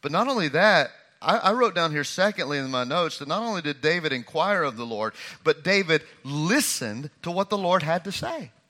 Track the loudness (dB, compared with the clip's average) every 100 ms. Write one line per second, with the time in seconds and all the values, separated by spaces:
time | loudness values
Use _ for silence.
0 | -2 0 0 0 0 4 6 6 2 -4
1 | _ _ 0 2 4 4 2 2 0 0
2 | -4 0 0 0 -4 -2 -2 -4 -2 0
3 | -2 -4 -6 -4 -2 -4 -4 -2 0 2
4 | 0 -4 -4 -2 2 2 0 -4 -8 -4
5 | -4 -6 -18 -4 0 0 2 2 4 0
6 | 0 -16 -8 -4 0 2 0 -4 -6 -8
7 | -10 _ -6 -4 -2 -2 2 2 2 -2
8 | -4 -8 -6 -8 -12 _